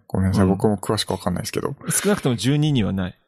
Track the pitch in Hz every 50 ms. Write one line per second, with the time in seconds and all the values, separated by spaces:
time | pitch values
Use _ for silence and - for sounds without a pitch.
0 | _ - - 92 95 92 - 98 98 92 95 95 - 110 104 98 - - 110 104
1 | - - 95 - - 95 87 - 107 - - - - - 143 - - - - -
2 | - 196 208 - - 139 120 98 101 131 147 147 151 156 143 120 98 92 95 98
3 | 92 92 - _ _